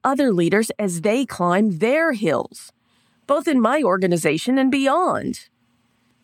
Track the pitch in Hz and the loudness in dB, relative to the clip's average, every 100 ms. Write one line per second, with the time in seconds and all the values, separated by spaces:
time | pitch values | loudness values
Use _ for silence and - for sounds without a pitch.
0 | 254 277 277 180 170 196 226 - 208 170 | -2 0 2 2 2 2 0 -4 -6 -2
1 | 202 233 262 - 175 180 214 165 220 302 | -2 -2 -2 -2 0 2 0 0 0 0
2 | 330 233 185 135 - - - _ _ _ | 0 0 -2 -2 -4 -12 -20 _ _ _
3 | _ _ - 294 339 269 220 294 226 190 | _ _ -4 -2 0 2 2 2 2 2
4 | 185 175 156 160 - 269 262 277 269 302 | 2 0 0 -2 0 0 2 2 0 2
5 | 349 113 - - - _ _ _ _ _ | 0 -2 -6 -10 -14 _ _ _ _ _
6 | _ _ | _ _